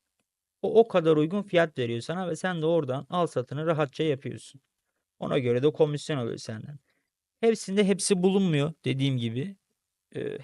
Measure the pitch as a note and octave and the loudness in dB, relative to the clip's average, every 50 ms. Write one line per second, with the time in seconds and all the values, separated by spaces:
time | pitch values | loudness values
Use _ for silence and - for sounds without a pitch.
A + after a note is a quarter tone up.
0 | _ _ _ _ _ _ _ _ _ _ _ _ - G3 - A3 A3+ A3+ - F3+ | _ _ _ _ _ _ _ _ _ _ _ _ -4 2 4 4 4 6 4 2
1 | D#3+ E3 D3+ D3+ D3+ D#3+ F#3+ G#3 F#3+ G3+ - E3+ E3+ D#3+ - - B2 A#2 A#2 A#2 | 4 4 4 4 2 2 0 -4 -4 0 2 2 2 2 0 -2 -2 -2 -2 -4
2 | A#2 - D#3+ F#3 F#3+ F3 D#3+ D#3 - F#3 F3+ E3 D3+ E3 E3+ E3 D3+ B2+ B2+ C#3 | -6 -6 -6 -6 -6 -6 -6 -4 -4 -4 -4 -2 0 2 2 2 0 0 -4 -6
3 | - - F3 F3+ E3+ D3+ - C3 B2 - - C#3+ D#3+ E3 E3 D3 D3+ C3 - - | -6 -4 -2 -2 -2 0 -2 -4 -4 -4 -6 -4 -2 0 0 0 0 -2 -2 -2
4 | D#3+ D#3 C#3 B2+ - B2+ A#2 A2 - - - - _ _ _ _ _ _ _ _ | 0 0 0 -2 -4 -8 -10 -10 -14 -18 -20 -20 _ _ _ _ _ _ _ _
5 | _ _ _ - - - E3 D3 B2+ A#2+ A#2+ B2 C3 D#3 D3+ - D#3+ D3+ D3 C#3+ | _ _ _ -10 -6 -2 -2 0 0 0 0 2 2 0 2 2 2 2 2 -2
6 | - - D#3 C3+ A#2 A#2 - D3 - - A2 A2 - C3+ D3 C#3 _ _ _ _ | -6 -6 -4 -4 -4 -6 -6 -8 -10 -12 -12 -12 -12 -14 -16 -18 _ _ _ _
7 | _ _ _ _ _ _ _ _ - A#3 A3+ - - - F#3+ G3+ G#3 F#3 G3+ F3 | _ _ _ _ _ _ _ _ 2 2 2 0 -2 -2 0 2 2 4 2 0
8 | - - G3+ F3+ F3+ G3 F#3+ G3+ G3 F3+ D#3 C#3+ C#3+ D#3+ D#3+ - - C3+ C3 C3+ | 0 0 2 2 4 4 4 4 4 4 4 2 2 0 -2 -4 -4 -2 0 0
9 | C3+ C#3 C3+ B2 A#2 A#2 A2+ B2 D3 G3 G3 - _ _ _ _ _ _ _ _ | 2 0 0 0 -2 -2 -4 -4 -6 -6 -10 -14 _ _ _ _ _ _ _ _
10 | _ _ - C3 - - - - | _ _ -10 -8 -8 -8 -8 -6